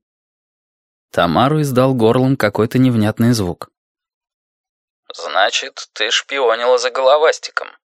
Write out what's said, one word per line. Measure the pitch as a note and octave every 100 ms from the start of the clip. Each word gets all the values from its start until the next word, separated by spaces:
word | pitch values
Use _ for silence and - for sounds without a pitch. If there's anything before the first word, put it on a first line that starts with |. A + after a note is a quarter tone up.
| _ _ _ _ _ _ _ _ _ _ _
Тамару | - E2+ D#2+ C3 D#3
издал | C#3+ B2 C3+ C3
горлом | A2 B2 C3 C3+
какой-то | G#2 - A2 B2+
невнятный | C3 A2+ G#2 G#2+ A#2
звук. | A#2 F2+ E2 - _ _ _ _ _ _ _ _ _ _ _ _ _ -
«Значит, | - E2 E2 G#2+ - C3+ - -
ты | - G#2+
шпионила | - - C#3 B2 A2+ A#2+ B2
за | B2
головастиком?» | B2 C3 D3+ D3+ - - - - - _